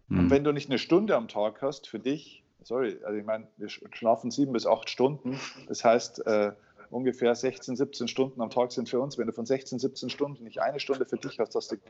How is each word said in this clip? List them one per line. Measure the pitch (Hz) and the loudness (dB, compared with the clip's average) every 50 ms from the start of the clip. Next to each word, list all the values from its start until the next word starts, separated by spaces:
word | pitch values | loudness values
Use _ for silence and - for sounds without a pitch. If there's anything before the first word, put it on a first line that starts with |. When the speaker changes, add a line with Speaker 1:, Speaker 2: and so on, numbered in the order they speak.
| _ - | _ 0
Speaker 1:
Und | 95 92 90 | 2 4 6
Speaker 2:
Mhm. | 87 | 6
Speaker 1:
wenn | 139 139 143 | 6 6 6
du | 147 | 4
nicht | 147 143 139 - | 0 0 -2 -2
eine | 131 113 | -2 0
Stunde | - - 160 185 214 202 170 | 2 4 4 4 6 4 2
am | 123 113 | 2 2
Tag | 107 - 107 104 110 107 - | 0 -2 0 0 -2 -2 -2
hast | - 139 156 - - | -4 -4 -4 -6 -12
für | - - 107 | -12 -10 -6
dich, | 113 127 147 160 - - - - _ _ _ _ - | -2 -2 -2 -4 -6 -14 -20 -20 _ _ _ _ -10
sorry, | - 113 131 131 107 87 - - | -4 -2 -2 0 -2 -2 -6 -6
also | - 104 | -6 -6
ich | 104 104 | -6 -4
meine, | 110 110 110 113 - _ | -4 -6 -6 -6 -12 _
wir | - 107 107 | -12 -12 -12
sch-, | - - - - - | -12 -14 -16 -18 -8
schlafen | - 120 113 117 - - 120 | -2 2 2 2 2 0 -2
sieben | - - 143 135 127 | 0 0 0 2 2
bis | 113 95 | 2 4
acht | 90 95 - - - | 4 2 2 0 -2
Stunden. | - - 127 135 151 - - 127 135 139 - - - - - | 0 2 2 2 2 0 -6 -6 -6 -6 -8 -10 -14 -14 -12
Das | - - - - | -10 -4 2 4
heißt, | 117 117 120 - - - - - | 6 6 4 2 -2 -10 -6 -2
äh, | - 107 107 104 104 101 - _ _ _ - - - | 2 2 4 2 2 -2 -6 _ _ _ -20 -14 -10
ungefähr | 117 123 131 127 120 - 123 120 120 | -6 -2 0 0 0 2 4 2 2
sechzehn, | - - 131 123 - - - 127 | 2 0 -4 -4 -4 -8 -6 -2
siebzehn | 113 139 135 - - 123 | -2 -2 -2 -2 -6 -6
Stunden | 113 - - 131 135 135 123 | -2 0 0 0 0 -2 -6
am | 113 107 | -6 -2
Tag | - 127 123 123 | 2 2 0 2
sind | - 135 117 - | 0 -4 -4 -2
für | - 123 | 0 0
uns. | 135 147 139 | 0 -2 -2
Wenn | 120 113 | -4 -4
du | 113 - | -4 -4
von | 120 117 | -4 0
sechzehn, | 123 135 131 135 - 135 120 | 0 0 0 -2 -4 -6 -2
siebzehn | 127 135 135 - 139 123 | -2 -2 -4 -4 -8 -6
Stunden | - - 143 143 139 120 117 | -4 -4 -4 -4 -4 -10 -16
nicht | 107 101 - | -10 -4 -2
eine | 135 135 135 139 | -2 0 -2 -2
Stunde | - - 135 131 123 | -2 -2 -2 -2 -2
für | - - | -4 -4
dich | - - 135 - - | -6 -6 -6 -4 -4
hast, | 110 - - | -2 -2 -2
hast | 113 - - | -4 -4 -4
du | 117 101 _ | -8 -10 _